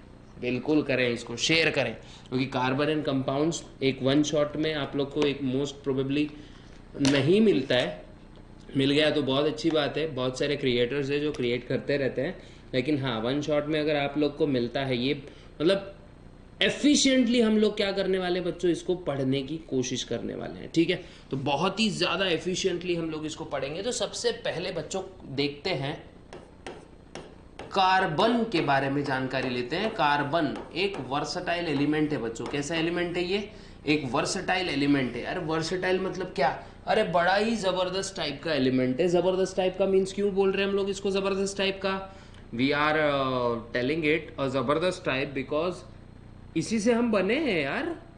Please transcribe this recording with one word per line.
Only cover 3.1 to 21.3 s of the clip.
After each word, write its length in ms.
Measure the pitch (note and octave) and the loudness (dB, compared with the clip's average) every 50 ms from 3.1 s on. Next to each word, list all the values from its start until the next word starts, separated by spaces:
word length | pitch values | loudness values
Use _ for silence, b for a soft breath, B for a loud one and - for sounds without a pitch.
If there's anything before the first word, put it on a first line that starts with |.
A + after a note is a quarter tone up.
| C3+ C3+ C3 C#3+ C3+ C#3 D3+ E3 E3 - - - - - C3+ | 0 0 0 0 0 2 2 0 0 -2 -6 -12 -8 -2 0
एक 200 | C3+ C3 C3+ B2 | 0 0 2 2
वन 200 | C3 C3+ D3 D3 | 4 4 4 4
शॉट 320 | D3 - D3+ D3 D3 - | 2 2 0 0 0 0
में 180 | D3+ D#3 D#3 D#3 | -2 -2 -2 -2
आप 220 | D3+ C#3 C3+ - | -2 -4 -4 -2
लोग 180 | C#3+ C#3 C3+ - | -2 -2 -2 0
को 80 | D3+ | 0
एक 180 | D3 D3 C#3 C#3 | 2 2 0 0
most 480 | C#3+ C3 B2+ C3 C#3+ C#3 - - - C#3+ | -2 -2 0 0 -2 -2 -6 -8 -4 -4
probably 380 | C3+ C3 C3+ C3+ C3+ D3 D3 D3 - B B B B B B B B B B - - - C#3+ C3+ C#3+ | -2 -2 0 0 0 0 0 -2 -4 B B B B B B B B B B -12 -4 0 2 4 4
नहीं 280 | C#3 C3 C#3+ F#3 G#3 | 4 4 6 6 6
मिलता 340 | A3+ G#3+ E3+ D3 C3 - B2+ | 6 6 4 4 2 2 2
है। 260 | B2 C3+ F3 - - - - - - - - - - - - - - - - - C#3 | 2 2 2 -2 -8 -12 -16 -18 -20 -20 -20 -20 -20 -20 -20 -20 -20 -14 -6 0 2
मिल 140 | C3+ C#3 | 2 4
गया 200 | C#3+ D3 D3+ D3+ | 4 4 4 4
तो 120 | C3+ D3+ C3+ | 2 2 0
बहुत 220 | B2+ C3 C3+ D3+ | 2 2 2 2
अच्छी 260 | D#3 C#3+ - - E3 | 0 0 0 0 2
बात 260 | D#3 D#3 C#3+ C3+ - D3 | 2 2 2 0 -2 -2
है, 100 | D3 D#3+ | -4 -4
बहुत 320 | C#3+ B2+ B2+ C3 B2+ - | -2 -2 -2 -2 -2 -2
सारे 160 | D#3 C#3+ D3 | 0 0 0
क्रिएटर्स 540 | C3+ C3+ C3 A#2+ A#2+ B2 A#2+ C3+ D3 C#3+ C3+ | 0 0 2 2 2 2 2 0 -2 -2 0
हैं 120 | C#3+ D3 | 0 0
जो 100 | D3 D3+ | 0 -2
क्रिएट 360 | D3 - B2+ A#2+ A#2+ B2+ A#2+ - | -2 0 0 0 0 -2 -2 -2
करते 300 | C#3 A#2 A2+ - D3 C#3+ | -4 -2 0 0 0 0
रहते 240 | C#3 B2+ A#2 - | 0 0 0 -2
हैं, 160 | C3 E3 - - B B B B B B - | -4 -4 -4 -8 B B B B B B -2
लेकिन 240 | B2+ B2+ C3+ D#3 C#3 | 0 2 2 0 0
हाँ, 240 | C3 C3+ A#2 A2 | 0 -2 -2 -2
वन 200 | G#2+ A#2+ C3+ D3 | 0 0 0 0
शॉट 240 | D3 D3 D3+ D3 C#3+ | 0 0 0 0 0
में 140 | D3 D#3 D#3 | 0 0 0
अगर 160 | D3+ D3+ D3+ | 0 0 0
आप 220 | C#3+ C#3 C#3 C#3+ D3+ | 0 0 0 0 0
लोग 200 | D3 D3 C#3+ - | 0 0 0 0
को 100 | D#3+ D3 | 0 2
मिलता 320 | C3+ B2+ A#2+ A#2+ - C#3 | 2 2 0 0 -2 -2
है 180 | C3+ C3 B2+ A#2+ | -2 -2 0 0
ये, 260 | A#2+ C3+ D3 C#3 C3 B B B B B B - | 0 0 -2 -2 -6 B B B B B B 0
मतलब, 340 | D3 E3+ G3 - - - - - - - - - - - - - - - - - | 2 2 2 2 0 -8 -14 -16 -20 -20 -20 -20 -20 -20 -20 -20 -20 -12 -4 0
एफिशिएंटली 800 | F#3 F#3+ - - - C#4+ D4 B3 - C4+ C4 C4 B3+ G#3+ A#3+ B3 | 0 0 0 4 4 6 6 6 6 4 4 4 4 4 4 4
हम 160 | A3+ A3 A3 G#3+ | 4 6 6 4
लोग 200 | G#3+ G#3+ G#3 - | 4 2 2 0
क्या 140 | G#3 G3 | 0 0
करने 260 | G3 G3 F#3+ F#3 F#3+ F#3+ | 0 0 0 2 2 0
वाले 220 | F#3 F3+ F3 F#3 | 2 0 0 0
हैं 100 | F3 F3 | 0 -2
बच्चों, 220 | D#3+ - - F3+ | -4 0 2 2
इसको 240 | E3 D#3 - - F3+ | 2 2 0 -2 -2
पढ़ने 460 | E3+ - - C#3 C3+ C3+ C3 C3 C#3 | -2 -2 -4 -2 0 0 2 2 0
की 160 | C3+ C3+ D#3 D#3+ | 0 -2 -6 -8
कोशिश 460 | - - C#3 C3 B2 B2+ C3 A#2 - | -6 -4 -2 0 0 0 -2 -4 -4
करने 320 | - A#2 A2+ G#2 G#2+ G#2 | -4 -4 -4 -4 -6 -6
वाले 240 | G2 F2+ E2+ E2+ F2+ | -6 -8 -8 -10 -10
हैं, 100 | - - - | -10 -4 2
ठीक 140 | D#3+ E3 D#3 | 2 2 2
है? 140 | F3+ - B B B B B B | 2 -4 B B B B B B